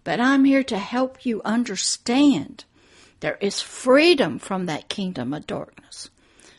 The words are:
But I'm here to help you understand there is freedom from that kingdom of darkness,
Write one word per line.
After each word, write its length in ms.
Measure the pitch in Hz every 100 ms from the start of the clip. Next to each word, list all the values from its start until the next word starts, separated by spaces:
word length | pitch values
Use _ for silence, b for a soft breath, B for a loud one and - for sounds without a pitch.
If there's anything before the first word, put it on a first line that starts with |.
But 160 | - 202
I'm 240 | 254 277
here 180 | 269 269
to 140 | 262 202
help 480 | 196 247 262 - 254
you 160 | 214
understand 1200 | - 233 240 190 - - - 254 285 185 - - - b b b b b
there 180 | 156 -
is 180 | 202 -
freedom 800 | - - 254 269 339 285 175 117
from 260 | - 190
that 240 | 185 - -
kingdom 460 | - 185 180 123
of 120 | - -
darkness, 640 | 180 - - - - - _ b b b